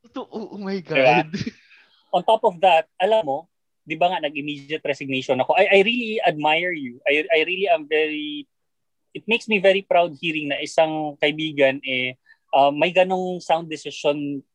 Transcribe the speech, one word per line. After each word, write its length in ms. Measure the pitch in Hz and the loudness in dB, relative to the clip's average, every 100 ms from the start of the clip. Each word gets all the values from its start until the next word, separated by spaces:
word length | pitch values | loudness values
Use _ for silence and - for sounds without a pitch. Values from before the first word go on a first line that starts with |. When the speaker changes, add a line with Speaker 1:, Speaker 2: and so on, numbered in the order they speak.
Speaker 1:
Totoo, 500 | 233 269 - 208 196 | _ -14 -12 -12 -12
oh 60 | 202 | -10
my 180 | 196 196 | -8 -8
Speaker 2:
Diba? 400 | 156 147 127 123 | -2 2 4 4
Speaker 1:
God. 40 | 156 180 - - _ _ _ _ _ | 2 -4 -8 -10 _ _ _ _ _
Speaker 2:
On 80 | 180 | -2
top 220 | 202 220 | 2 2
of 160 | 220 175 | 2 4
that, 260 | 185 160 - - | 4 4 2 -2
alam 240 | 190 220 | 2 2
mo, 140 | 151 139 170 _ _ _ | 2 -4 -8 _ _ _
di 140 | 147 160 | -10 0
ba 160 | 175 | 0
nga, 80 | 175 | 0
nag-immediate 640 | 151 147 147 143 139 156 | -6 -6 -8 -10 -8 -8
resignation 560 | 147 135 139 131 127 127 | -6 -6 -4 -6 -2 -2
ako. 160 | 131 165 | 2 2
I, 100 | 196 | 4
I 120 | 196 | 4
really 400 | 196 247 226 220 | 4 0 -4 -2
admire 560 | 180 151 151 160 180 160 | 0 0 0 0 -2 -6
you. 240 | 127 123 | -10 -6
I, 220 | 143 147 156 | -2 0 2
I 80 | 160 | 0
really 240 | 156 185 196 | 0 -2 0
am 220 | 160 147 | 0 0
very, 560 | 156 156 151 151 147 139 _ _ _ _ _ _ | -2 -2 -4 -8 -10 -14 _ _ _ _ _ _
it 140 | - | -12
makes 240 | - 233 - | -4 -4 0
me 100 | 208 | 2
very 220 | 190 190 | 4 2
proud 320 | - 180 175 139 | 2 2 2 -2
hearing 320 | 165 156 147 | -6 -6 -6
na 80 | 135 | -6
isang 560 | 151 - 160 156 151 143 | -4 2 2 0 -6 -2
kaibigan, 640 | 151 156 156 143 135 139 | -2 -2 -4 2 2 2
eh, 320 | 135 127 127 127 _ _ - | -4 -4 -4 -8 _ _ -2
uh, 160 | 139 143 | 4 4
may 240 | 147 175 | 4 0
ganong 480 | 180 185 185 185 180 | 2 2 0 -4 -6
sound 240 | - 165 165 | -2 -2 -2
decision. 720 | 151 151 - 147 147 143 139 - | -10 -12 -4 -2 -2 -4 -8 -12